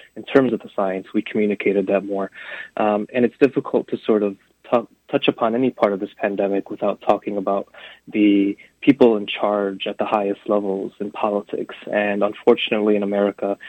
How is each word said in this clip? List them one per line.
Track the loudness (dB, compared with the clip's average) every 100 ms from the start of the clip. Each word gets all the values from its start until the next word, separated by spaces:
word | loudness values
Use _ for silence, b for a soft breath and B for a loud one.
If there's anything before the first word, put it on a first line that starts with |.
| b -16
in |
terms | 0 2 2
of | 0
the | -4
science, | -4 -2 -4 -4
we | -6
communicated | -2 0 0 0 0 0 2
that | 0 0
more. | -4 -6 B B B B -2
Um, | 0 0 -2
and | 0 0
it's | 4
difficult | 2 2 -2 -4 -2
to | -4
sort | 0 2
of | 0 -4 _ _ -2
t-, | -2 -2 _ -4
touch | 0 0
upon | 0 -2 0
any | 0
part | 2 0
of | 0
this | -6 -4
pandemic | -4 0 0 -2 -4
without | -4 -4 -2
talking | -2 -2 -2 -4
about | -2 -2 -4 B B B -6
the | 2 4 4 2 -2 b _
people | 2 6 6 4
in | -2
charge | -4 -2 0 -2 -4 -8
at | -6
the |
highest | -2 0 0 -4 -2
levels | 0 0 -4 -6 -8
in | -10
politics. | -4 -2 -2 -4 -8 -8 -12 -4
And | -2 -2 0
unfortunately, | -2 0 2 2 2 0 2
in | 2
America, | 0 0 0 0 -4 -6